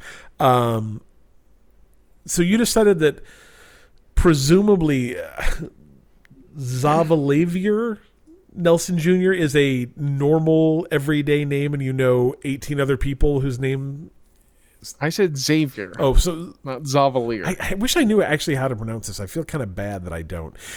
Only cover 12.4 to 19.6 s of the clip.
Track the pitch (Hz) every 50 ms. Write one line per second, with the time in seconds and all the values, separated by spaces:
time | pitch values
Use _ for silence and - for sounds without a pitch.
12.4 | - 143 135 135 - - 147 139 139 135 143 127 - 139 139 131 - 147 147 139
13.4 | 131 139 123 120 135 135 135 135 139 139 139 143 165 - - - - _ _ _
14.4 | _ _ _ _ _ _ _ _ - - - - 139 156 165 - 202 180 147 135
15.4 | 131 - 151 156 156 139 - - 101 92 90 - - 135 131 - - - - 160
16.4 | 170 - - - - 139 131 127 156 139 131 143 139 139 127 127 120 117 117 104
17.4 | 87 - 185 - - - 190 190 208 254 - 349 294 208 220 208 175 - 147 151
18.4 | - - 147 131 131 135 127 104 113 110 113 113 104 107 98 - 104 92 - 165
19.4 | 156 - - 156